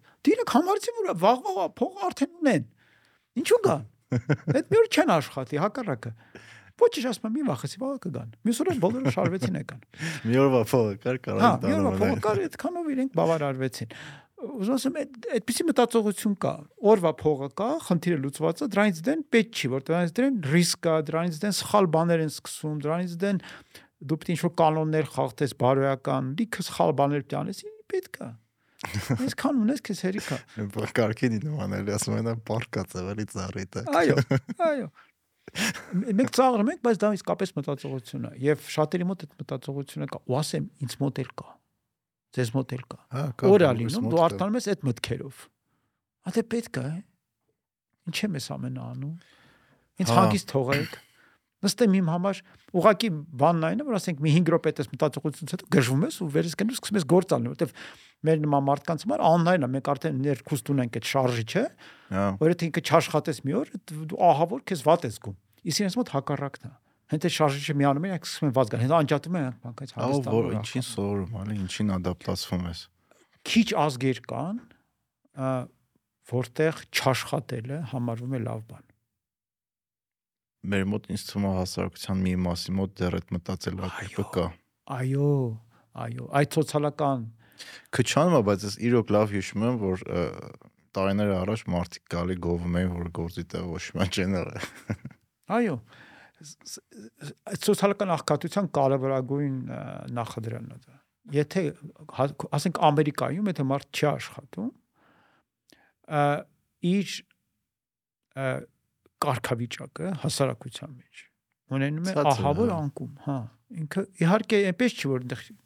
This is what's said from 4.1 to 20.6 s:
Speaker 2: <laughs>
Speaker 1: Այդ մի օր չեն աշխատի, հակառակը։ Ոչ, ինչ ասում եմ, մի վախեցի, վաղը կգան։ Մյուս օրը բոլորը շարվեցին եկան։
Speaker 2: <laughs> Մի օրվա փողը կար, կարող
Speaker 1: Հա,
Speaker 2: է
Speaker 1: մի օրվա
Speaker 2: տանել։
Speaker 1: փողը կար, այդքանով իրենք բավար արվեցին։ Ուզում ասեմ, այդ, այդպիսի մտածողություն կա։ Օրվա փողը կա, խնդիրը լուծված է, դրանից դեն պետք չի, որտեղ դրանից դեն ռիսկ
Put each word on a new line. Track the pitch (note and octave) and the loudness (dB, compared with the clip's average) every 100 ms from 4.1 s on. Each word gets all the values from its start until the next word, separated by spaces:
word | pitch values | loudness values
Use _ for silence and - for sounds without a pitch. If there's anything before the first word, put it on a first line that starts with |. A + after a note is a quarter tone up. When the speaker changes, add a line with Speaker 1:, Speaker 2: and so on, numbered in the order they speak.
| B2+ | -2
Speaker 2:
<laughs> | - D3 - B3 | 0 0 2 0
Speaker 1:
Այդ | F4 | 4
մի | G#4+ | 4
օր | A4+ | 4
չեն | - E4 | 4 4
աշխատի, | E3+ C3 - B2+ D3 | 4 2 -8 -6 -2
հակառակը։ | G3+ A#3+ G#3+ B2 A#2 A2 _ - - - - | -2 -2 -4 -4 -6 -12 _ -20 -20 -20 -10
Ոչ, | - A#4 | 2 2
ինչ | E4 B3 | 4 -4
ասում | A3+ A3 | -2 -4
եմ, | |
մի | B3 | -2
վախեցի, | C#4 C3 C3+ - | 0 -2 -4 -6
վաղը | C4 C4+ | -8 -6
կգան։ | F3+ B2 A#2 - | -6 -8 -10 -4
Մյուս | G#3+ A#3 | -2 0
օրը | E4+ D4 | 0 2
բոլորը | F3+ B3 C4 | 2 2 0
շարվեցին | - F3+ F3+ - D#3+ | 2 0 0 -2 -4
եկան։ | C3 - - - D#3+ | -6 -14 -18 -10 -8
Speaker 2:
<laughs> | D#3 A2+ | -4 2
Մի | B2 | 6
օրվա | C#3 B2+ | 6 6
փողը | G#2+ B2+ G#2+ G2 | 4 4 2 0
կար, | B2 B2+ | -4 -4
կարող | - G#2 | -2 4
Speaker 1:
Հա, | A3+ | 4
Speaker 2:
է | C#3 | 4
Speaker 1:
մի | D#3+ | 2
օրվա | D#4 | 2
Speaker 2:
տանել։ | C#4+ F#3+ | 2 2
Speaker 1:
փողը | G3+ A3 | 2 2
կար, | G#4 - | 0 0
այդքանով | F#4 - D#4+ F4+ D#4+ | -2 -6 -8 -4 -4
իրենք | C4 C4 E3 | -2 -2 0
բավար | E3 E3 D3 | 2 2 0
արվեցին։ | C3 C3 - A2+ - - - _ - | -2 -4 -4 -12 -14 -18 -18 _ -14
Ուզում | C4 C4+ G3 C4+ | -10 -4 -2 0
ասեմ, | C#4 D#4+ | 0 -4
այդ, | C#4+ B3+ A#4+ | -8 -10 -4
այդպիսի | C4 - A#3+ F4 | -4 -2 -2 0
մտածողություն | C4 A#3+ A#3 G#3 G3 G#3+ G3+ | 4 4 4 0 0 -2 0
կա։ | C3 D3+ D3 - | -2 -4 -10 2
Օրվա | G#3 G#3+ E3 | 6 6 6
փողը | D3 D#3 C#3+ C#3 | 2 2 0 -2
կա, | - A3 D#4+ | -4 -2 -2
խնդիրը | - F3 F3 E3 | 0 0 2 0
լուծված | C3+ C#3+ D#3+ E3+ | -2 -2 -2 0
է, | C#4+ | -2
դրանից | F#3+ G#3+ D#3+ | 2 2 2
դեն | F3 D#4+ C#4+ | -2 -2 2
պետք | A#3 A3+ - | 2 2 0
չի, | C3 | -2
որտեղ | C3 C#3+ | -2 0
դրանից | E3 F3 | 0 0
դեն | E3 C4+ B3 | 2 0 2
ռիսկ | C#3 E3 | 4 6